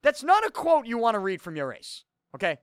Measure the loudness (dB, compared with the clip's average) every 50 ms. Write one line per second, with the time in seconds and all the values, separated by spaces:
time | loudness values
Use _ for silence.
0 | 2 2 0 0 2 4 4 4 4 -2 -6 -4 2 4 2 2 2 -2 -4 0
1 | 0 0 0 0 -2 -4 -6 -6 -8 -12 -8 -6 -6 -6 -8 -12 -16 -18 -18 -18
2 | _ _ _ _ _ _ -10 -4 -4 -4 -4 -4